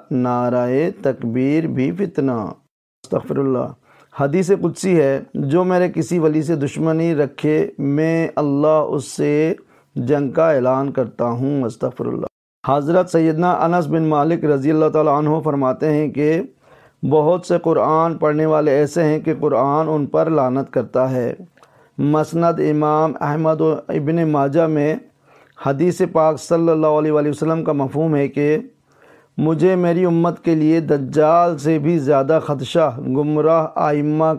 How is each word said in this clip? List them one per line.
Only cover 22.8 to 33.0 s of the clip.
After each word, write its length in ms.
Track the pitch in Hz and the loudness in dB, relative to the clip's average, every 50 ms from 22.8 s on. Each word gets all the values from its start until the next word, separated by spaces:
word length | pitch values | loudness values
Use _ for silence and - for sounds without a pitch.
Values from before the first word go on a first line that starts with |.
| 151 151 151 156 160 160 - - | 0 0 2 2 0 0 -2 -4
احمد 400 | - 143 147 156 160 160 160 151 | -4 -4 -2 0 0 0 0 2
و 120 | 160 160 151 147 - - | 0 0 0 -2 -6 -6
ابن 400 | - 156 143 147 160 170 165 156 | -4 -4 -2 -2 0 0 0 0
ماجہ 340 | 151 143 139 143 139 165 | 0 0 0 0 2 0
میں 320 | 165 160 156 147 147 151 156 - - _ _ _ _ _ _ _ _ _ _ - - | 2 2 0 0 0 0 -2 -4 -8 _ _ _ _ _ _ _ _ _ _ -6 -4
حدیث 360 | 135 139 135 165 180 165 - 180 165 | -4 -2 0 0 0 0 0 -4 0
پاک 280 | - 165 156 160 156 131 | 2 2 2 2 0 -2
صلی 280 | - - 175 165 165 165 | -2 -2 0 2 2 2
اللہ 180 | 160 156 156 | 2 2 2
علیہ 260 | 156 151 151 151 151 | 2 2 2 0 2
وآلہ 160 | 151 151 147 151 | 0 0 0 0
وسلم 360 | 143 - 151 160 165 165 156 | -2 -2 -2 -2 -2 -2 -2
کا 80 | 160 | -2
مفہوم 440 | 151 143 135 127 113 143 160 165 151 | -2 -2 -2 -2 -2 -2 0 0 0
ہے 120 | 143 143 135 | 0 0 -2
کہ 300 | - 147 147 147 156 160 254 - _ _ _ _ _ _ _ _ - _ _ _ _ - | -2 -2 0 0 0 0 -4 -10 _ _ _ _ _ _ _ _ -20 _ _ _ _ -2
مجھے 380 | 143 156 165 147 160 185 185 | 0 0 2 2 2 2 2
میری 280 | 180 175 170 170 175 185 | 2 2 2 2 2 2
امت 400 | 175 170 165 170 156 - - - | 2 2 2 2 0 -2 -2 -2
کے 100 | 170 165 | 0 0
لیے 260 | 156 156 156 165 165 | 2 2 2 2 2
دجال 800 | 156 - 151 143 135 123 127 151 151 151 165 175 175 175 165 139 | 2 0 -2 -2 -2 0 2 4 4 6 6 6 4 2 0 -2
سے 200 | 135 156 160 151 | 0 0 0 2
بھی 200 | 143 160 175 160 | 2 0 0 0
زیادہ 420 | 135 135 147 135 135 139 160 156 - | 2 2 2 2 4 2 2 0 0
خدشہ 500 | - 147 131 135 - - 170 160 139 117 | -2 -4 -4 -6 -2 0 0 0 0 -2
گمراہ 800 | 131 | -4